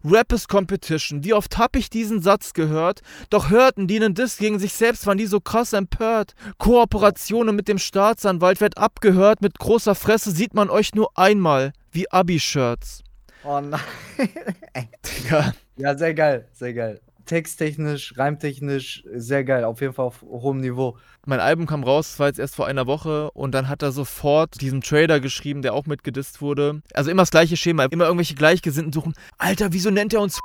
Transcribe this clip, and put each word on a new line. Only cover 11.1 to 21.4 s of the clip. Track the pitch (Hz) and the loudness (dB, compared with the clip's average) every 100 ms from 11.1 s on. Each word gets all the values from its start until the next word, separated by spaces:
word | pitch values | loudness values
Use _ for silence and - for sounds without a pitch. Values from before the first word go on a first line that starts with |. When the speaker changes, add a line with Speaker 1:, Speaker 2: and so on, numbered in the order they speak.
| - | 2
Speaker 1:
einmal, | 190 208 170 135 135 - _ | 4 4 4 2 0 -6 _
wie | 160 196 | -8 0
Abi-Shirts. | 180 180 165 - 147 123 120 - - - - _ _ | 0 2 0 0 0 -2 -2 -10 -18 -20 -20 _ _
Speaker 2:
Oh | 143 143 | -6 -6
nein. | 143 151 - - - - | -4 -8 -8 -16 -14 -4
<laughs> | 240 320 - 175 - 127 120 _ | -4 -4 -12 -12 -12 -12 -12 _
Speaker 1:
Digga. | - - 127 156 - - _ - | -12 -10 -2 0 0 -4 _ -6
Speaker 2:
Ja, | 139 143 | -4 -2
sehr | 165 | -2
geil, | 156 151 127 113 | 0 0 0 -6
sehr | _ 123 | _ -10
geil. | 120 113 104 _ _ | -6 -8 -10 _ _
Texttechnisch, | - 170 160 - 151 147 151 143 - 123 | -6 -4 -4 -6 -6 -4 -6 -6 -10 -4
reimtechnisch, | 143 151 147 131 143 139 131 - - | -2 -2 -8 -6 -6 -6 -6 -16 -14
sehr | 120 117 139 | -12 -4 -2
geil. | 131 131 | 0 0
Auf | 113 113 | 0 -4
jeden | 139 | -6
Fall | 131 127 | -4 -6
auf | - | -6
hohem | - 120 135 135 | -16 -6 -4 -4
Niveau. | 131 123 131 - _ _ | -4 -4 -4 -6 _ _
Speaker 1:
Mein | - | -4
Album | 131 | 0